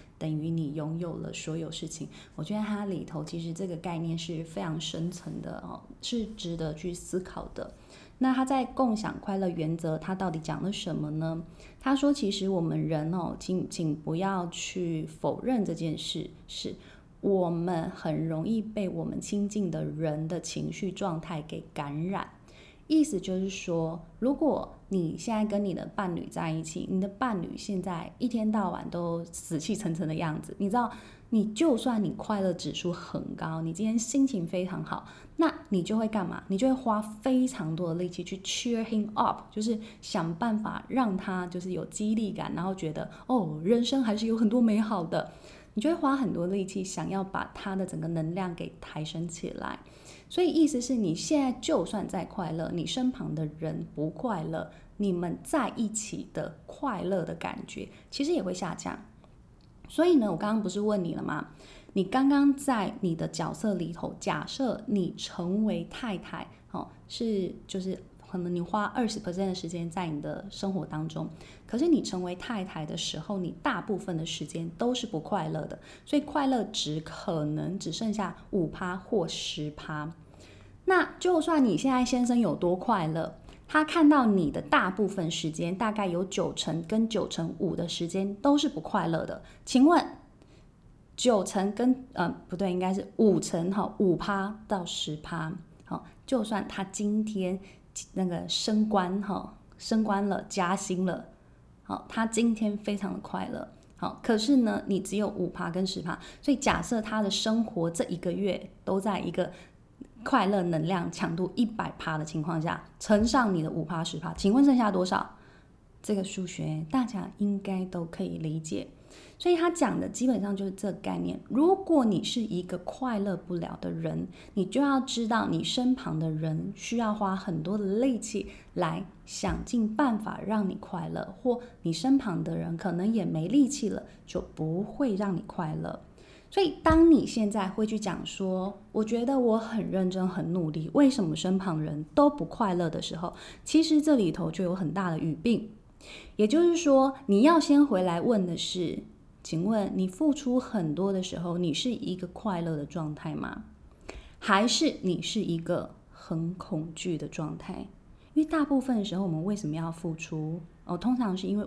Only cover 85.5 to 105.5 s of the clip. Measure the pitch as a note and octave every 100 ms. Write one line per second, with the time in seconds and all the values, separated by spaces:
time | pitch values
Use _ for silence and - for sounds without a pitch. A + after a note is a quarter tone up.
85.5 | D#3 E3+ F#3 A3 G#3+ G3 E3+ F#3 - E3
86.5 | C#3 - D#3+ E3 A3 A3+ G#3+ - - E3
87.5 | - F#3 D#3+ E3+ - E3+ F#3+ G3 G3+ C#4+
88.5 | C#4+ D4 E3 - G#3 E3+ E3 - - -
89.5 | - - B3 C#4+ E4+ - - - - -
90.5 | - - - - - - - B3 G#3+ F#3
91.5 | G#3 G3 G#3 B3 B3+ - - F3 - -
92.5 | F3 F#3+ F3+ F#3 F#3+ - - A3 - -
93.5 | F3 F3 G3 F3+ - G3 E3+ - G3 G3
94.5 | G#3+ - G3+ E3+ - - D3+ - E3+ D#3+
95.5 | - - - - - - - - C4 G#3+
96.5 | G#3+ - - F#3+ - G#3 G#3 G#3+ G#3 F#3
97.5 | F#3+ - - - - - F#3 F#3 E3+ F3
98.5 | - - G#3+ G#3+ G#3 F3+ F#3+ G#3 F#3 -
99.5 | - - - - A3 G#3+ G3 G3+ F#3+ -
100.5 | G3+ F3 F#3+ - F#3 F#3 - - - -
101.5 | - - - - F#3+ - - A3+ A3+ A#3
102.5 | A3 A3 G#3 - G3+ G3 F#3 - F#3+ F#3+
103.5 | - - - - - - - - A3 A3
104.5 | C#4 A3 G3+ - F#3+ F#3 G3+ G3+ G3+ F3